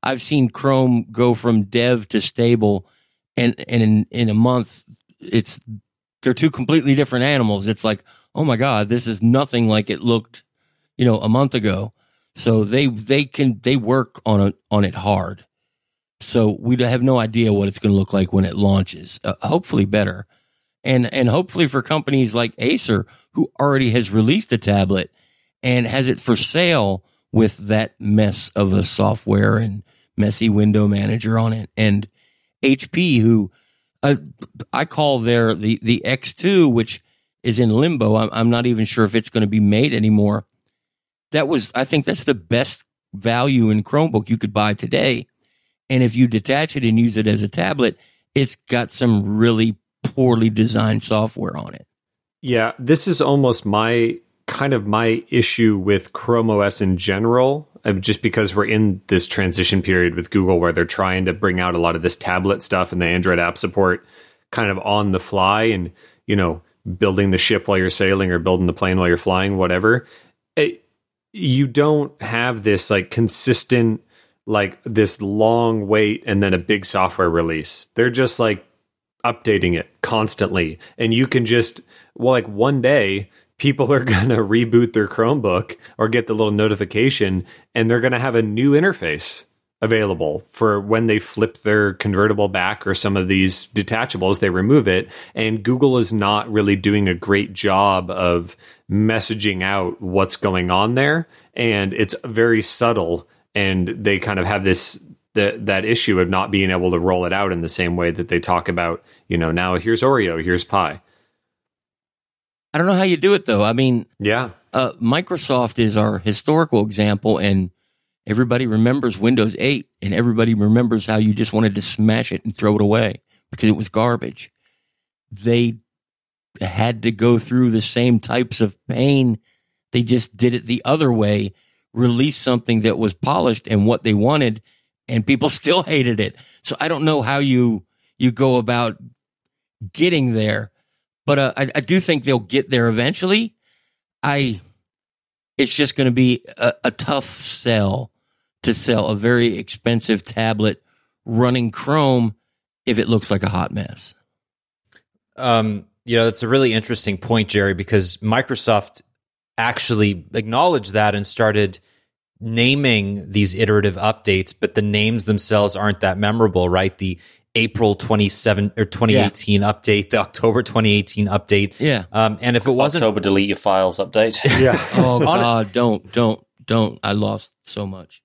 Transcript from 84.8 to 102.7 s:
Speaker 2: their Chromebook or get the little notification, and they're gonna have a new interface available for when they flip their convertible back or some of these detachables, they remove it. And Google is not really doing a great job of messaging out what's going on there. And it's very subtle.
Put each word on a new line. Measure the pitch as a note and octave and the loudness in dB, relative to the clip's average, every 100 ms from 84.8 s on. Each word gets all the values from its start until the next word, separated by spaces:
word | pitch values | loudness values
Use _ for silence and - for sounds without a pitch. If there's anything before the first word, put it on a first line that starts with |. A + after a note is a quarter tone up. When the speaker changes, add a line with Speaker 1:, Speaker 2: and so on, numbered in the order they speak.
| A#2 | 2
Speaker 2:
their | A2 G2+ | 0 -2
Chromebook | - A2+ D3 G#2 F2+ G#2+ - - - | 0 0 0 0 -2 -4 -12 -20 -4
or | A2 | -2
get | A#2 A#2 | 0 -2
the | |
little | G#2+ G#2+ | 0 0
notification, | G#2 G#2+ G2+ G2+ G#2 C3 - G2+ F#2+ F2+ - _ | 2 0 0 -4 0 0 0 0 -2 -6 -16 _
and | - A2+ | -2 0
they're | A#2+ | 2
gonna | B2 B2 | 0 -2
have | C3 A#2 | 0 0
a | |
new | A2 G#2 C3+ | 0 0 2
interface | C#3+ F#3 F3+ E2+ D2 - - - _ _ _ | 4 2 -2 -6 -4 -6 -8 -12 _ _ _
available | A2 A2 G#2 F2 D#2+ D2+ - | 0 0 0 -2 -4 -6 -10
for | - A2 G2+ | -2 0 0
when | G2+ A2+ A2+ | 0 0 2
they | G#2+ | 0
flip | - - A2+ - | -2 -4 -4 -2
their | G#2+ G#2+ G2+ | 0 2 2
convertible | F#2+ G#2 F#2+ G#2+ G#2 G2+ | -2 -2 0 0 2 0
back | F#2+ F2+ G#2+ - | 0 -2 -4 -4
or | |
some | F#2+ G#2+ G2 | -2 0 0
of | F#2 | 0
these | F#2+ F#2+ F#2+ - | 2 2 0 -4
detachables, | - F#2+ A2 B2 - F#2 G2+ | -6 -4 -4 -4 -4 -2 0
they | G2+ | 0
remove | F2+ G2+ C#3+ G2+ | 0 2 2 4
it. | F#2 F#2+ - - | 0 -2 -14 -16
And | - A2 A2 | -4 -4 -2
Google | G#2 B2+ C#3 B2+ | -2 0 2 2
is | G#2+ | 0
not | A2 G2+ G#2 G#2+ | 0 0 0 0
really | G#2+ G2+ | -2 0
doing | G2+ G2 G#2 G2 | 0 0 0 0
a | |
great | F2+ G2+ G2+ G#2 | -2 0 0 0
job | F#2+ G#2 F#2+ G2+ F#2 F2+ | -4 -2 2 2 2 -2
of | F#2 F2+ F2 F2 - - _ _ | -4 0 0 -4 -16 -20 _ _
messaging | G2 G#2+ A2 - G#2+ G#2 F#2 | -2 0 0 -2 -4 -4 -2
out | F#2 G2+ F2+ F2+ | -2 -2 -4 -6
what's | F#2+ F#2 F#2+ - | -4 -2 0 -2
going | G2+ F#2 F2+ | -2 -2 0
on | F2+ G#2 | 0 0
there. | B2 C#3+ D#3 E3 _ _ | 0 0 0 -4 _ _
And | - A#2 G#2 G2 | -6 -2 0 -2
it's | F#2+ G#2 - | -2 -4 -4
very | - A2 A#2 A2+ | -6 0 2 2
subtle. | G#2+ | 0